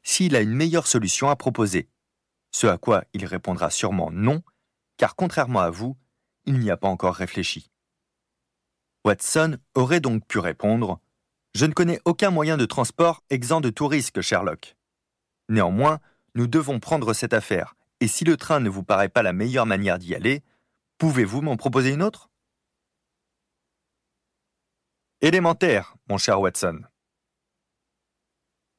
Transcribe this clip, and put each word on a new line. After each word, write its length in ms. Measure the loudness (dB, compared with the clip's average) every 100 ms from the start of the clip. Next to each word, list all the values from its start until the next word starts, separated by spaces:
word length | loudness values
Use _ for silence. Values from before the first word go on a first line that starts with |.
s'il 340 | -10 -2 2 2
a 40 |
une 140 | 2
meilleure 320 | 0 0 0 0
solution 420 | 0 0 0 0
à 80 | 0
proposer. 520 | -2 0 0 0 -4 _ _ _ _ _ _
Ce 160 | 0 2
à 120 | 2
quoi 260 | 2 0 0
il 140 | -8 -8
répondra 440 | -8 -6 -4 -2
sûrement 400 | -2 -2 -2 -4
non, 320 | -2 0 -2 -6 _ _ _ _ -2
car 200 | -2 0
contrairement 440 | -4 -2 0 0
à 100 | 0
vous, 260 | -2 -8 -10 _ _ _ _ -2
il 120 | 0
n'y 120 | 0
a 60 | 0
pas 120 | -2
encore 260 | 0 -2
réfléchi. 560 | -2 -6 -6 -6 -8 -14 _ _ _ _ _ _ _ _ _ _ _ _ _
Watson 540 | 0 0 0 0 0 -2 -4
aurait 260 | -2 2 2
donc 260 | 2 -2 -2
pu 120 | -2
répondre : « 600 | -2 -2 0 0 -2 -6 _ _ _ _ _
Je 120 | 0 0
ne 60 |
connais 280 | 2 0 0
aucun 260 | -2 0 0
moyen 260 | 2 0 0
de 100 | 0
transport 560 | -2 -4 2 2 2 _
exempt 300 | -4 0 0
de 100 | 0
tout 160 | -2 -2
risque, 360 | 0 -2 -4
Sherlock. 540 | -2 -2 -2 -6 -14 _ _ _ _ _ _ _ -2
Néanmoins, 520 | 0 2 2 2 0 -6 _ _
nous 120 | -4 0
devons 340 | 0 0 -4
prendre 320 | -2 -2 0
cette 220 | -2 0
affaire, 420 | -2 0 -4 -4 -12 _ _
et 80 | -4
si 160 | 0
le 140 | 0 0
train 220 | 0 0
ne 100 | 0
vous 120 | -4
paraît 260 | 0 2 2
pas 120 | 2
la 120 | 0
meilleure 320 | 0 0 0 0
manière 320 | 0 0 -2
d'y 160 | -4
aller, 280 | -4 -2 -2 -6 _ _ _ _ _
pouvez-vous 460 | 0 2 0 0
m'en 160 | -2 -2
proposer 320 | 0 2 2
une 120 | 0
autre ? » 280 | -2 -4 _ _ _ _ _ _ _ _ _ _ _ _ _ _ _ _ _ _ _ _ _ _ _ _ _ _ _ _ _ _
Élémentaire, 760 | 2 4 4 2 2 2 0 -12 -6
mon 80 | -2
cher 240 | 2 2
Watson. 420 | 2 0 -4 -6 -14 _ _ _ _ _ _ _ _ _ _ _ _ _ _ _ _ _ _